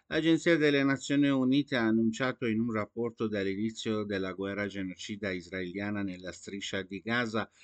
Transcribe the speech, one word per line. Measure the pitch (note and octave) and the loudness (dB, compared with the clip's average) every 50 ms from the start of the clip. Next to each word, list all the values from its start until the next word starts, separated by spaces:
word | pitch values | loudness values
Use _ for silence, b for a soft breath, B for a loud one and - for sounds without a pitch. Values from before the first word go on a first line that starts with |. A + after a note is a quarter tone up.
| B - | B -4
L'Agenzia | D#3 D#3+ D#3 E3 E3 D#3 - F3 E3+ | -2 0 4 4 4 4 6 4 4
delle | D#3+ D3+ D3 C#3+ C#3 C#3 | 6 6 4 4 4 4
Nazioni | C#3 C3+ C3+ - - C#3+ C#3+ C#3+ C#3 | 4 2 0 0 0 2 4 4 4
Unite | C#3 C3 C3 B2+ C3+ C#3+ C#3 - C#3 | 4 4 4 4 4 2 2 2 0
ha | B2 | 2
annunciato | A#2 A2+ A2 A2+ A2+ A2+ A2 - C3+ B2+ A#2+ - B2+ | 4 4 4 4 4 2 2 0 -2 -2 -2 -2 -2
in | A#2 G#2+ A2 | 0 0 0
un | A#2 A#2+ | 0 0
rapporto | A2 G#2+ G#2 - - A2+ A#2+ A#2 A2+ - A#2 G#2+ | 0 -2 -4 -4 -4 -6 -6 -6 -4 -4 -4 -2
dall'inizio | G#2 G2+ G2 G2 F#2+ G2 A2 A2 A2 - - A#2 G#2+ G#2+ G#2+ | 0 0 0 0 -2 -2 -2 -4 -4 -4 -4 -2 -2 -2 -2
della | G2+ G#2 F#2+ F#2+ F#2 | -2 -2 -2 -2 -2
guerra | F2+ F2+ G2 G2 G2+ G2+ G2+ G2 | -4 -4 -4 -4 -2 -2 -4 -4
genocida | F#2+ G2+ F#2+ F#2 F2+ - - - A2 G2+ G#2 G2 | -4 -4 -6 -6 -6 -8 -10 -10 -8 -6 -4 -4
israeliana | F#2 F2+ E2 F2 F#2 F#2+ F#2 F2+ F2 G2 G2+ G#2 G#2 G2+ | -4 -4 -6 -8 -8 -6 -6 -6 -6 -6 -4 -4 -2 -2
nella | G2+ G2 F2+ F2+ F#2 F2+ | -4 -4 -6 -8 -10 -12
striscia | E2+ - - - F#2+ G2+ - - - G2 | -12 -12 -12 -10 -10 -8 -8 -4 -4 -4
di | F#2+ - G2 G2 | -6 -6 -8 -10
Gaza | - A2 A#2 B2 B2 A2+ G#2+ A2+ G2 - B B | -6 -2 -2 -2 -2 -2 -2 -4 -4 -4 B B